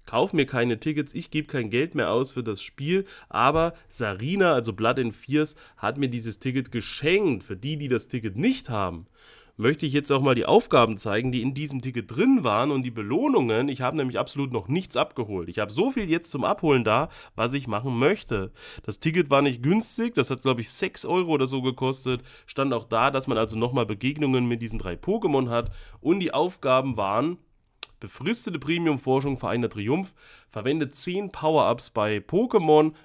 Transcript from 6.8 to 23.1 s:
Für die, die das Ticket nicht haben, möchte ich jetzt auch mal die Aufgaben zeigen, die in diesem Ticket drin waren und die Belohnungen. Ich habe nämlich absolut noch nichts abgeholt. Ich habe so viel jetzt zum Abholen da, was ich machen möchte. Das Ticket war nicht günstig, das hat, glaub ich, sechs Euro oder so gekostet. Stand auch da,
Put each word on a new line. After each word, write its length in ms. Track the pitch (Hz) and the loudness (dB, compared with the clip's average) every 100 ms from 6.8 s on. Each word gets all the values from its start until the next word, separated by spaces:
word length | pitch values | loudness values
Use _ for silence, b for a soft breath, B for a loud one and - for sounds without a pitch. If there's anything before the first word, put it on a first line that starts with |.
| - - 147 196 196 107 | -8 -4 0 2 2 0
Für 140 | - 95 | -4 -10
die, 220 | 131 151 | -6 -6
die 100 | 143 | 0
das 200 | 120 - | -2 -2
Ticket 280 | 127 110 98 | -6 -6 0
nicht 320 | 214 262 - | 0 0 -4
haben, 380 | 110 92 85 - B B B B - | -2 -2 -4 -14 B B B B 0
möchte 280 | 113 151 | 0 2
ich 80 | 151 | 0
jetzt 180 | 143 143 | -2 2
auch 120 | 139 | 2
mal 120 | 139 | 4
die 120 | 120 92 | 2 6
Aufgaben 500 | 190 - 139 113 107 | 4 6 4 4 0
zeigen, 360 | 110 104 131 | -2 0 0
die 100 | 123 | -2
in 100 | 123 | -2
diesem 300 | 135 151 135 | -4 -6 -6
Ticket 280 | 127 120 101 | -6 -6 -8
drin 340 | 113 240 262 | 0 4 4
waren 260 | 127 104 139 | 4 2 2
und 120 | 135 | 0
die 80 | 127 | -2
Belohnungen. 800 | 113 104 156 285 240 120 110 143 | -6 -2 0 4 4 4 2 2
Ich 140 | 131 | 0
habe 120 | 127 156 | -2 -2
nämlich 200 | 131 98 | -2 -2
absolut 340 | 135 139 135 | -4 -2 -2
noch 160 | 120 101 | -2 0
nichts 280 | 165 185 120 | -2 0 -2
abgeholt. 540 | 156 - 107 95 85 | -2 -2 -4 -4 -4
Ich 80 | 90 | -4
habe 120 | 101 | -4
so 200 | 117 240 | 0 0
viel 180 | 262 185 | 0 0
jetzt 220 | 165 - | -2 -2
zum 140 | 143 | -2
Abholen 380 | 104 - 160 135 | 0 0 2 2
da, 280 | 110 113 156 B B - | 2 2 0 B B -4
was 160 | 120 | -2
ich 160 | 139 123 | -2 -4
machen 300 | 104 131 120 | -4 -2 2
möchte. 540 | 139 208 - 107 92 B B B | 2 2 -4 -6 -6 B B B
Das 160 | - 104 | -12 -4
Ticket 280 | 165 165 147 | -2 0 4
war 140 | 139 | 4
nicht 200 | 143 117 | 4 0
günstig, 520 | 135 208 226 - 233 | 2 2 0 -4 -2
das 160 | 151 120 | 0 -2
hat, 100 | 131 | 0
glaub 180 | 135 120 | 0 -2
ich, 100 | 107 | -2
sechs 340 | - 190 - | -4 -6 -6
Euro 280 | - 180 175 | -2 0 2
oder 140 | 151 131 | 0 0
so 140 | 135 | 0
gekostet. 640 | 127 127 131 135 135 123 B B B | -4 -2 -4 -4 -4 -6 B B B
Stand 260 | - 139 | -2 0
auch 120 | - | -2
da, 260 | - 113 131 | -2 2 2